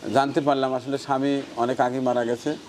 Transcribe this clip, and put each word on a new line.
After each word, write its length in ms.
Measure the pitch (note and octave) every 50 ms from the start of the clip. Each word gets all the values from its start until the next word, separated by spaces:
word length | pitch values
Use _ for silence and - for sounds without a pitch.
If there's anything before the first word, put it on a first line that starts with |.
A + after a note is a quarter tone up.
| - - G#2
জানতে 280 | C3 C3+ C#3 C3 E3+
পারলাম, 320 | D3 C#3+ C#3+ C3+ C3 C3 C3
আসলে 240 | B2+ A#2 C3 C#3 C3+
স্বামী 440 | - - C#3+ C3+ C3+ C#3+ C#3+ C#3 C3+ - -
অনেক 240 | - A#2 B2 C3 -
আগে 200 | C3+ B2 B2 C3
মারা 260 | B2+ B2+ B2 A#2+ A#2+
গেছে 300 | A#2 A#2+ A#2+ - D3 D3+ D#3+ -